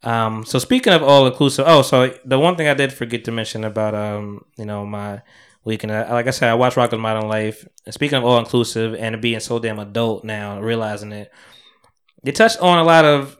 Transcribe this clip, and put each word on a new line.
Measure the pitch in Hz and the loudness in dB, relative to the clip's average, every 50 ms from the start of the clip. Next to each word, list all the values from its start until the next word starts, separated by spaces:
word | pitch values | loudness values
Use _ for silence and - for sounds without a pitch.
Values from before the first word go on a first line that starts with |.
| - | -4
Um, | 120 117 113 113 110 110 110 110 | -2 -2 -2 -2 -2 -4 -6 -10
so | - - 135 | -4 -4 -4
speaking | - - 254 254 254 - 185 | 0 2 0 2 4 4 4
of | 165 151 | 4 6
all | 135 143 139 135 127 | 6 6 8 6 4
inclusive, | 123 - 151 139 - - 135 160 | 2 2 0 0 2 2 4 6
oh, | 165 147 131 | 6 6 6
so | - - 131 127 127 - - _ | 4 4 2 2 2 -2 -8 _
the | 127 131 135 | -2 0 2
one | 147 170 180 | 2 2 0
thing | 165 160 147 | 0 0 0
I | 143 | 0
did | 135 139 135 | 0 0 -2
forget | - - 135 117 117 117 113 | -2 -6 -10 -8 -8 -8 -6
to | - | -6
mention | 113 117 110 - - 110 110 | -6 -6 -6 -8 -8 -8 -8
about, | 110 104 110 107 107 107 | -6 -4 -2 -2 -2 -2
um, | 104 104 107 104 104 104 104 101 104 - _ _ - | -4 -6 -6 -6 -8 -10 -10 -14 -16 -20 _ _ -14
you | 110 | -12
know, | 104 104 104 101 | -10 -10 -10 -10
my | 104 104 104 101 104 101 101 - _ _ _ _ _ _ _ _ | -10 -10 -10 -10 -10 -12 -14 -16 _ _ _ _ _ _ _ _
weekend, | 113 110 107 - 110 107 | -8 -8 -6 -6 -6 -4
I, | 107 113 - 120 | -4 -4 -2 -2
like | 120 117 127 | -2 -2 -2
I | |
said, | 127 - - 120 | -2 0 0 0
I | 113 | 2
watched | 117 127 127 123 - | 4 2 2 2 2
Rocko's | 123 120 - 110 | 0 0 0 -4
Modern | 113 110 110 110 107 107 | -4 -4 -4 -4 -4 -4
Life. | 110 107 107 107 107 - - - _ _ _ | -4 -2 -4 -4 -6 -10 -16 -20 _ _ _
And | - 110 | -18 -8
speaking | - 143 147 143 135 | -6 -4 -2 -2 0
of | 120 | 2
all | 120 123 120 | 4 2 2
inclusive | 113 - - 123 117 113 - 113 113 113 113 | 2 0 0 0 0 0 -2 -4 -4 -4 -6
and | - 110 113 110 110 | -6 -8 -6 -6 -4
being | 110 117 113 110 | -4 -2 -4 -4
so | - - 120 117 | -6 -6 -6 -4
damn | 113 113 107 107 | -4 -6 -8 -8
adult | 104 101 101 117 117 113 110 95 - | -12 -8 -4 -2 -2 -2 -2 -4 -8
now, | 107 110 107 104 101 101 101 | -10 -10 -10 -10 -10 -10 -8
realizing | 104 113 117 117 110 107 107 104 104 104 | -6 -4 -4 -4 -4 -6 -8 -10 -12 -14
it, | 104 104 104 - _ _ _ _ _ _ _ _ _ _ _ _ _ _ _ _ _ _ _ | -14 -16 -16 -18 _ _ _ _ _ _ _ _ _ _ _ _ _ _ _ _ _ _ _
they | 131 | -8
touched | 135 - - - - - | 2 4 4 4 4 2
on | 180 180 175 170 | 2 2 4 4
a | 165 | 4
lot | 165 165 165 160 | 6 6 6 6
of | 151 147 143 139 139 - _ | 6 4 2 0 -6 -14 _